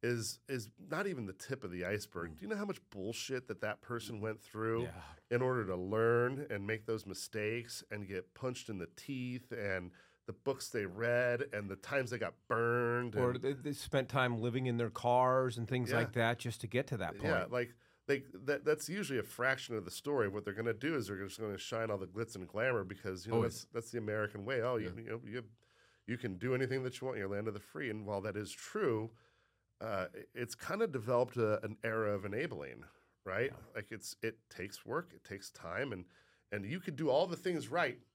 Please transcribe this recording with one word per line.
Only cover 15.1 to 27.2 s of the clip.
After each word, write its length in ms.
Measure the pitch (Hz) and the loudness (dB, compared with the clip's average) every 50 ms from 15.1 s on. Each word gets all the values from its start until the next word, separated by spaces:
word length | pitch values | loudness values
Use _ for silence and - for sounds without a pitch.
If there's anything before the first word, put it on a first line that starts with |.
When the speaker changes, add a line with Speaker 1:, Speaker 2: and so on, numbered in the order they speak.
| 123 123 127 127 127 131 131 127 113 120 | 6 8 8 8 8 6 6 4 2 -2
Speaker 3:
and 100 | 117 107 | -2 0
things 220 | 131 127 123 117 | 2 0 2 2
Speaker 1:
Yeah. 80 | 131 120 | 4 2
Speaker 3:
like 160 | 117 110 - | 2 2 4
that 240 | 123 117 117 120 117 | 4 4 4 4 2
just 240 | - 123 113 - | -2 -6 -4 -4
to 60 | - 107 | -6 0
get 200 | - 123 135 - | 0 0 0 2
to 100 | - 110 | -2 -2
that 200 | 98 82 90 98 | -2 -4 -4 -2
point. 60 | 135 151 160 | 0 2 2
Speaker 1:
Yeah, 120 | 117 90 - | 2 2 2
like, 240 | 113 123 120 120 - _ _ _ _ _ _ - | 0 0 0 0 -4 _ _ _ _ _ _ 2
like, 180 | 143 135 - - - 95 117 | 2 2 2 -6 -14 -10 -2
that, 180 | 135 147 139 - | 0 0 0 4
that's 220 | 147 151 151 - - | 2 2 2 2 -4
usually 320 | 165 202 - 139 139 120 | -2 -2 -2 0 0 0
a 40 | 98 | 0
fraction 520 | - - - 120 127 135 131 - - 120 | -2 -2 0 2 2 2 2 -2 -4 -4
of 80 | 110 92 | -4 -4
the 80 | 87 | -4
story. 360 | - - - 143 147 135 110 101 | -8 -6 -2 0 4 4 4 4
What 160 | 98 107 104 | 2 0 -2
they're 80 | 104 98 | -4 -4
gonna 200 | 101 113 117 113 | 0 0 0 0
do 220 | 110 123 151 170 | 0 0 0 0
is 120 | 143 110 92 | 0 0 0
they're 100 | 101 92 98 | -4 -4 -6
just 140 | 98 - - | -8 -6 -6
gonna 180 | 110 107 101 95 | -4 -4 -4 -4
shine 320 | - - - 113 113 110 | -6 -4 -2 -2 0 0
all 80 | 107 98 | 0 -2
the 100 | 95 87 | -2 -4
glitz 280 | 87 104 117 110 - | -4 -4 -4 -4 -4
and 120 | 101 92 82 | -10 -10 -6
glamour 360 | - 101 117 131 127 113 98 | 0 2 2 4 4 2 0
because, 420 | 92 98 - - 104 95 90 87 | -2 -6 -8 -4 -4 -4 -4 -4
you 60 | 104 | 2
know, 60 | 113 113 | 4 4
Speaker 2:
Always. 140 | 117 117 117 | 4 4 0
Speaker 1:
that's, 140 | - - _ - | -4 -12 _ -6
that's 180 | 117 113 - | -6 -6 -4
the 60 | - 120 | -4 -4
American 480 | 110 107 104 107 107 104 - 104 98 | -2 0 0 2 0 0 -2 -4 -4
way. 160 | 110 135 123 | 0 0 2
Oh, 140 | 110 123 127 | 2 2 2
you, 180 | 117 104 90 87 | 0 0 -2 -6
Speaker 2:
Yeah. 60 | 104 113 | -8 -6
Speaker 1:
you 60 | 113 | -6
know, 120 | 110 113 131 | -6 -6 -6
you, 180 | - 104 123 113 104 110 _ _ _ _ _ _ _ _ _ _ | -6 -8 -8 -8 -8 -16 _ _ _ _ _ _ _ _ _ _
you 120 | - 117 - | -4 -4 -2
can 200 | - 117 95 92 | -2 -2 -2 -2
do 160 | - 127 131 | 0 2 2
anything 300 | 127 135 127 131 131 131 | 4 2 2 2 0 -2
that 180 | 127 123 - | -2 -4 -4
you 60 | - 131 | -4 -4
want. 100 | 127 110 | -2 -2